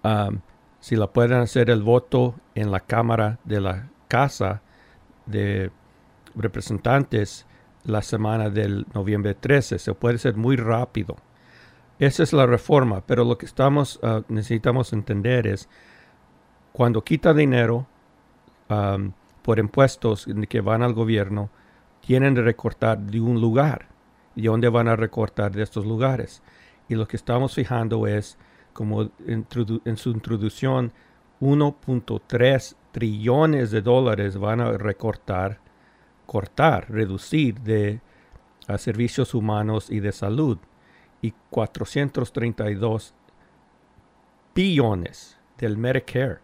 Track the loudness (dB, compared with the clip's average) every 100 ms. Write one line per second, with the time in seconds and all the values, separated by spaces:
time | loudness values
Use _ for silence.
0 | 0 0 -2 -6 -10 _ _ _ -4 -2
1 | 0 2 4 4 2 2 4 2 4 2
2 | 2 0 0 -4 _ -6 -2 -4 -2 -2
3 | 0 0 0 -4 -4 -2 -2 -6 -10 _
4 | _ 0 0 -2 -4 -4 _ _ _ _
5 | _ _ -8 -4 -2 -2 -6 -10 _ _
6 | _ _ -18 -6 -6 -6 -6 -4 2 2
7 | 2 -2 -2 -8 -20 _ _ _ -4 -4
8 | -2 -4 -2 -2 -2 -2 -2 -2 -4 -6
9 | -2 0 -2 -4 2 2 2 -4 -4 -2
10 | 0 0 -2 0 0 2 2 -2 -2 -6
11 | -6 -10 _ _ _ -20 -20 _ _ _
12 | 2 4 2 4 4 2 4 4 4 -2
13 | -2 0 2 0 -6 2 2 4 0 -4
14 | -2 -2 -2 -6 -2 -2 0 0 -2 -4
15 | -2 -2 2 0 0 -4 -8 -20 -20 -20
16 | _ _ _ _ _ _ _ 0 2 2
17 | 0 2 4 4 4 4 2 0 -6 _
18 | _ _ _ _ _ _ _ -2 0 -2
19 | -4 -10 _ _ 0 2 2 4 4 4
20 | -2 -2 -4 -6 -2 -2 0 0 0 0
21 | 0 0 0 -4 -6 _ _ _ _ _
22 | 0 4 4 4 2 0 -4 0 0 0
23 | -2 -2 0 2 2 4 2 -2 -12 _
24 | _ _ _ -4 0 4 6 6 4 2
25 | 0 -2 -2 0 -2 -2 -4 -4 -4 0
26 | 0 0 -6 -14 _ _ -20 _ -6 -4
27 | -2 -6 -2 0 0 -2 -2 -2 -2 -2
28 | 0 -2 -6 -18 -20 _ _ -8 -4 -2
29 | -4 _ -6 -6 -4 -4 -4 -4 -4 -6
30 | -4 -6 -4 -4 -4 -2 -2 0 -2 -8
31 | _ _ _ _ 2 4 2 -2 -4 -4
32 | -4 -8 _ 2 4 4 -2 -20 _ -4
33 | -4 -2 2 4 4 2 0 0 4 4
34 | 4 0 -2 -2 -2 0 -2 -2 -4 -4
35 | -6 -6 -6 -2 -2 -6 _ _ _ _
36 | _ _ -6 -6 -6 2 2 2 -2 -4
37 | -2 -4 -2 0 0 -2 -2 0 0 -4
38 | _ _ _ -20 _ _ -6 -6 -4 -2
39 | -2 -2 -2 -2 -2 -2 -2 -4 -4 -4
40 | -4 -4 -4 -2 -2 -2 -8 _ _ _
41 | _ _ -8 -8 _ -4 -4 -8 -6 -4
42 | -2 -4 -6 -4 -6 -4 -6 -2 -2 -4
43 | -8 _ _ _ _ _ _ _ _ _
44 | _ _ _ _ _ 0 2 2 2 0
45 | -6 -12 -20 _ _ -8 -6 -2 -2 -2
46 | -2 -4 -4 -6